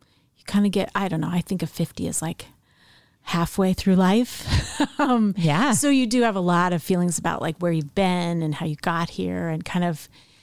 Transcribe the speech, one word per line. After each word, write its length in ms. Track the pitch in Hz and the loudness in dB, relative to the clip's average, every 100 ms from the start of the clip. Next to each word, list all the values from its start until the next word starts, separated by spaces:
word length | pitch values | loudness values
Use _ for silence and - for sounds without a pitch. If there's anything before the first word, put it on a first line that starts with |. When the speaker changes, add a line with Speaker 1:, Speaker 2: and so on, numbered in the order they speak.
| _ _ _ _ | _ _ _ _
Speaker 1:
you 60 | - | -2
kinda 220 | 202 202 | 2 2
get, 200 | 190 190 190 | 2 -2 -2
I 120 | 190 | -2
don't 100 | 160 | -2
know, 80 | 160 | -2
I 120 | 175 | -2
think 200 | - 185 | -2 -4
of 80 | 160 | -4
fifty 380 | - 165 - 165 | -4 -6 -4 -6
as, 140 | - | -6
like, 240 | 160 - - _ _ _ _ _ _ _ | -6 -8 -14 _ _ _ _ _ _ _
halfway 500 | - 170 170 - 185 | -6 -2 -2 0 0
through 220 | 185 - 185 | 2 4 4
life. 520 | 185 208 247 - - - - - 294 | 6 4 0 -4 -2 0 -2 -2 -4
<laughs> 120 | - | 0
Um, 340 | 285 247 214 196 | 2 2 2 2
Speaker 2:
Yeah. 360 | 165 147 277 | 2 2 2
Speaker 1:
so 160 | 233 285 | 2 4
you 160 | 269 247 | 4 2
do 140 | 247 | 2
have 160 | 233 196 | 2 2
a 40 | |
lot 300 | 175 175 180 | 2 2 2
of 100 | 175 | 0
feelings 360 | - 185 175 165 | 0 0 2 0
about, 220 | 175 165 | -4 -4
like, 160 | 156 156 | -4 -2
where 140 | 175 | -2
you've 220 | 165 143 - | 0 -2 0
been 460 | 190 180 170 170 | 0 0 0 -2
and 140 | 160 143 | -2 -2
how 100 | 156 | -4
you 100 | 151 | -4
got 320 | - 165 170 | -4 -2 -4
here 400 | - 185 180 170 | -4 -4 -4 -4
and 140 | 160 - | -6 -4
kind 180 | 180 | -2
of 240 | 175 156 - - _ _ | -2 -2 -10 -20 _ _